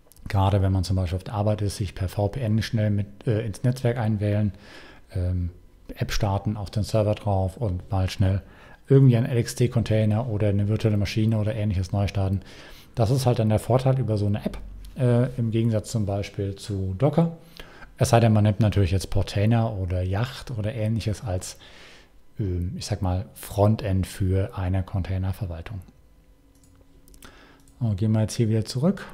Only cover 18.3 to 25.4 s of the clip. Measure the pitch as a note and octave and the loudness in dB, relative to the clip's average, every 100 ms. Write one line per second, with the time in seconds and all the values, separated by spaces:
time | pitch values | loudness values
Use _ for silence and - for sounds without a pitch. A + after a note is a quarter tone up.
18.3 | G#2+ G#2 G2+ G#2+ G2+ F#2 F#2 - G2 F#2 | 6 4 4 2 4 2 2 0 0 0
19.3 | G2+ G#2+ A#2 A2+ G2+ F#2 F2+ F#2 G2 B2 | 0 2 2 2 -2 -2 -2 -2 -2 -2
20.3 | - - A2+ G2+ A2+ G#2+ A2 G#2+ G2+ A#2 | -6 -10 -6 -4 -2 -2 0 -2 -4 -4
21.3 | F2+ - - - - - - - - - | -6 -6 -14 -20 -20 -20 -20 -20 -20 -20
22.3 | - G2+ F2 F2+ E3+ - G2+ F#2 F2+ - | -6 -4 -2 -4 -6 -6 -4 -2 -2 -4
23.3 | - - - G#2 G#2+ G2+ F#2+ F#2 - F#2+ | -12 -8 2 4 4 0 0 -2 -2 0
24.3 | F#2+ G2 - F#2 F#2+ F2+ G2+ E2+ F#2+ F#2+ | 0 0 -4 -2 -2 -2 -4 -4 -2 -2
25.3 | - | -4